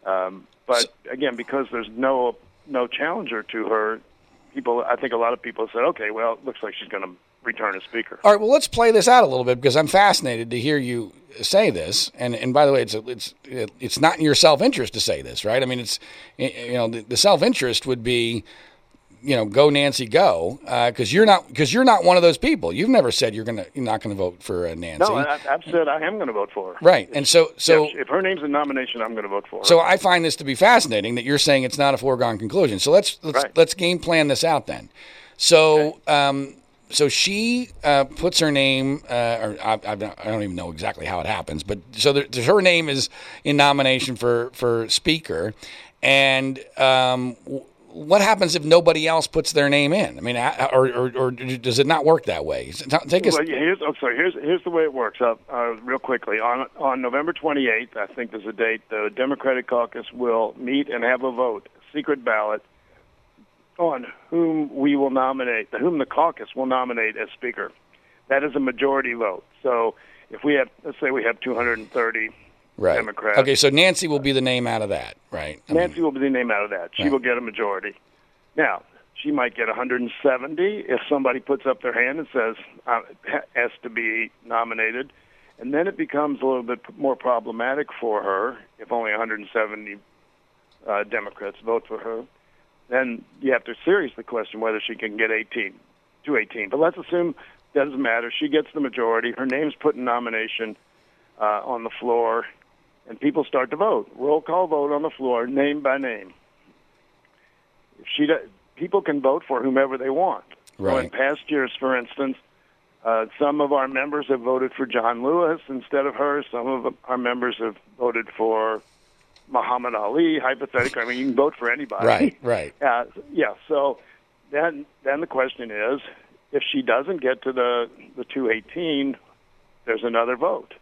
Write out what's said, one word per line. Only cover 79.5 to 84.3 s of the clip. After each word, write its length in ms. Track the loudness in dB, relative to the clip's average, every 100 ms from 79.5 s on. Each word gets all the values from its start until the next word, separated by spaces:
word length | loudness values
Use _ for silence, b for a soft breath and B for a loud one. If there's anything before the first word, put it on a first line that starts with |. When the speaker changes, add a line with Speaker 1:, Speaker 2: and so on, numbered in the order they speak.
| -2
Speaker 1:
get 140 | -4
a 40 |
hundred 280 | -2 -2 -2
and 80 | -4 0
seventy 560 | 0 0 -4 -2 -2 -2
if 200 | -4 -4 0
somebody 340 | 0 0 -2
puts 260 | -2 -2 -2
up 160 | -2
their 100 | -2
hand 240 | 0 -2 -2
and 100 | -6
says, 220 | -2 -2 -4 -16 -16 -4
uh, 140 | -4 -4 -18 -8
ha-, 140 | -8 -4
has 160 | -4 -4 -4
to 60 | -10
be 420 | -6 -4 -4 -6